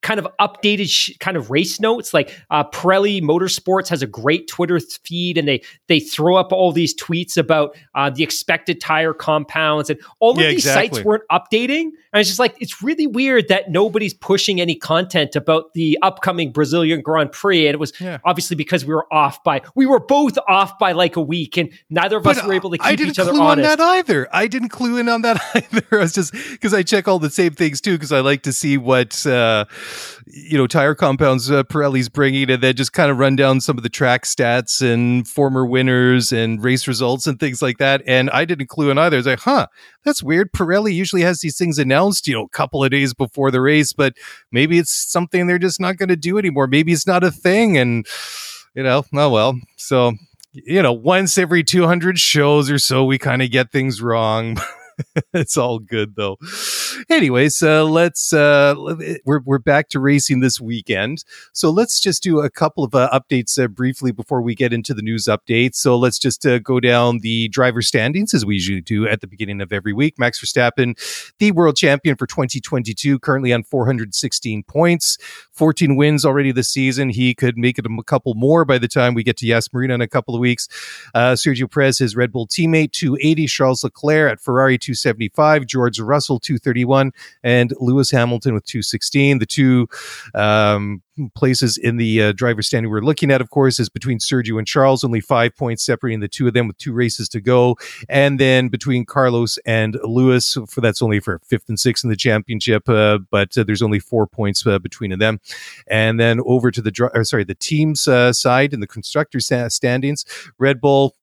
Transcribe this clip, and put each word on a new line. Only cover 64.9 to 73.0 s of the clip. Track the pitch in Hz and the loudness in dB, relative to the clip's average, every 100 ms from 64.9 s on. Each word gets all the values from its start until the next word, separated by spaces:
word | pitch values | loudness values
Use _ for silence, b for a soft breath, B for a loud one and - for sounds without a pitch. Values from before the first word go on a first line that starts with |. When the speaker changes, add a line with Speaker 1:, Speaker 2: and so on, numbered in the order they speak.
Speaker 2:
the | 117 | -8
news | 107 113 107 | -6 -4 -2
updates. | 107 _ 117 127 - | -2 _ 2 2 0
So | 139 123 | 0 2
let's | 127 - | 2 0
just, | 139 113 147 | -4 -2 0
uh, | 123 | 0
go | 104 127 | 0 0
down | 123 120 120 120 | 2 2 2 0
the | 110 113 113 | -2 -2 -2
driver | 101 127 117 | 0 0 0
standings | 117 127 113 160 208 | -2 0 0 -2 0
as | 156 104 | 0 0
we | 101 | -2
usually | 90 98 | -2 -4
do | 85 107 107 | -4 -2 -2
at | 104 | -4
the | 95 | -6
beginning | 95 104 101 | -12 -10 -8
of | 95 | -6
every | 104 98 | -6 -4
week. | 104 147 - | -2 -2 0
Max | 120 - | -4 -2
Verstappen, | - - 123 - 123 117 B B B _ | -6 0 0 2 -2 -2 B B B _
the | 208 | 0
world | 175 170 131 | 4 2 4
champion | 156 143 156 135 | 2 2 0 -2
for | 120 | -4
twenty | - 131 135 | -4 -4 -4
twenty-two, | - 135 117 107 | -6 -6 -4 -4